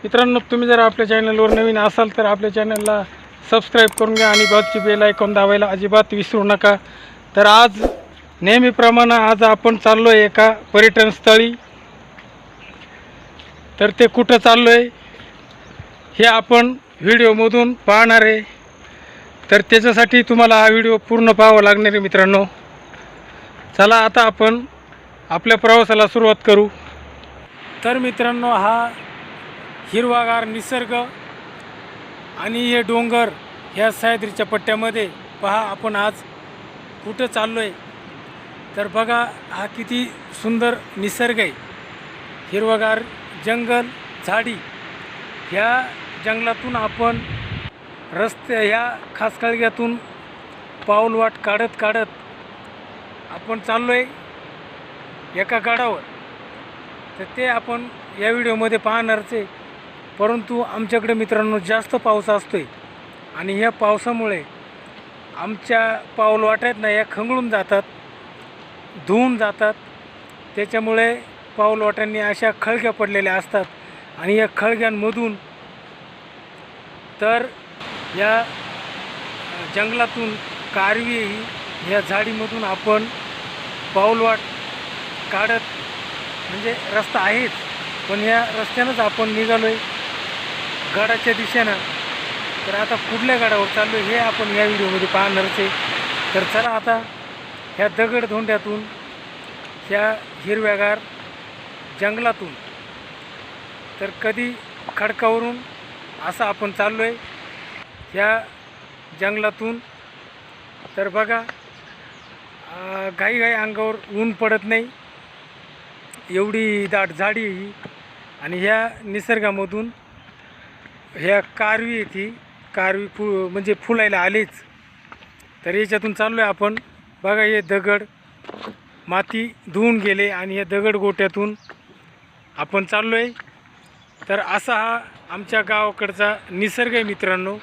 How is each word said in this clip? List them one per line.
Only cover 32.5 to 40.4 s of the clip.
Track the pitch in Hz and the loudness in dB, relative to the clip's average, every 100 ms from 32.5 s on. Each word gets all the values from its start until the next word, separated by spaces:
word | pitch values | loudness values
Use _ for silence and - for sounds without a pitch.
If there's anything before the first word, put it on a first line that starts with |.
| 233 240 | -2 0
हे | 240 | 0
डोंगर | 220 233 233 240 226 151 - - - | 2 0 0 0 0 -4 -18 -20 -14
ह्या | 180 220 | -2 0
सह्याद्रीच्या | - 226 233 208 196 214 | 0 -2 0 -4 -6 -4
पट्ट्यामध्ये | 214 - 220 226 226 196 - - - | -2 -2 -2 -2 -4 -6 -8 -20 -6
पहा | 196 208 | -2 -2
आपण | 214 196 220 208 | -2 -6 -4 -2
आज | 208 - - - - - - - - - | -2 -4 -20 -20 -20 -20 -20 -20 -20 -16
कुठं | 202 208 247 | -14 -6 -4
चाललो | 233 220 226 | -2 -2 -4
आहे. | 220 175 - - - - - - - - - - | -6 -10 -20 -20 -20 -20 -20 -20 -20 -20 -14 -8
तर | 208 | -4
बघा | 202 226 240 240 - - | -2 0 -2 -2 -8 -14
हा | - 208 | -12 -10
किती | - 226 247 247 - - - | -12 -6 -6 -6 -10 -18 -8